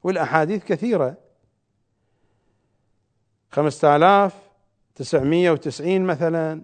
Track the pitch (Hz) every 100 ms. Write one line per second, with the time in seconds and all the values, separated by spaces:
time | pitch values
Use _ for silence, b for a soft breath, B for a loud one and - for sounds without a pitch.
0 | 180 185 143 160 156 208 - 170 240 196
1 | 131 165 _ _ _ _ _ _ _ _
2 | _ _ _ _ _ _ _ _ _ _
3 | _ _ _ _ _ - 151 - 151 147
4 | 175 202 196 - _ _ _ _ _ -
5 | 131 151 139 170 180 151 151 123 165 190
6 | 185 147 165 165 160 156